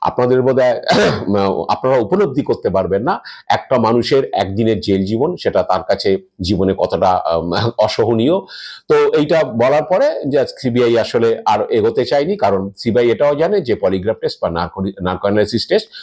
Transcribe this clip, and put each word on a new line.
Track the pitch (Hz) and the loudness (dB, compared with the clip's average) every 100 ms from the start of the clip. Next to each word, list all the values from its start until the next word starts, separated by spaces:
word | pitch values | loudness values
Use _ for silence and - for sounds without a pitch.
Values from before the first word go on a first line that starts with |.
আপনাদের | - - 123 127 | -4 0 2 2
বোধহয়, | 127 120 127 113 - | 2 2 2 0 0
<clears throat> | - 208 104 - 101 98 - - | 0 2 0 -2 0 0 0 -2
আপনারা | - 131 135 | -2 0 0
উপলব্ধি | 104 190 180 123 | 2 0 0 0
করতে | 127 117 107 | -2 -2 -2
পারবেন | 92 90 98 | -2 0 -2
না, | 131 190 - - - | -2 -4 -8 -12 -4
একটা | 104 - 131 | -4 0 0
মানুষের | 110 120 117 139 131 | 2 2 2 0 0
একদিনের | 95 95 98 113 104 | -2 -2 0 0 0
জেল | 95 | 0
জীবন, | 98 95 113 151 180 | 0 0 -2 -2 -2
সেটা | - 92 | -2 0
তার | 90 92 | 0 -2
কাছে | - - 101 95 - - | -2 -2 0 -2 -2 -8
জীবনে | 92 101 95 95 | -2 0 2 0
কতটা, | 87 95 92 | 0 0 2
আম, | 90 80 82 85 90 113 - | 0 0 -2 -2 -2 -2 0
অসহনীয়। | 107 - 107 113 123 185 196 - - - - | 0 0 0 2 2 0 -4 -14 -18 -10 0
তো | 151 147 | 2 4
এইটা | 151 151 160 | 2 2 2
বলার | 143 117 123 147 | 0 0 2 2
পরে | 151 185 285 320 147 | 2 0 0 -2 -2
যে | 139 127 - | 0 0 -4
সিবিআই | 131 120 120 117 | -2 2 4 2
আসলে | 107 120 113 110 113 | 0 0 0 0 0
আর | 107 104 | 0 0
এগোতে | 113 107 113 | 0 0 0
চায়নি, | 123 143 151 202 | 0 0 0 0
কারণ | 101 95 98 - | 0 0 -2 -6
সিবিআই | 120 113 120 | -2 2 2
এটাও | 110 147 | 2 2
জানে | 147 104 110 | 2 0 0
যে | 127 | -2
পলিগ্রাফ | 104 95 95 95 110 | -2 0 0 -2 -4
টেস্ট | 80 - | -6 -4
বা | 92 | -4
নার্কো, | 85 87 - 95 95 | -2 -4 -4 -6 -4
নার্কো | 90 90 101 | -4 -2 0
অ্যানালিসিস | 104 107 117 - | 0 0 -2 0
টেস্ট | 202 - - | -2 -2 -12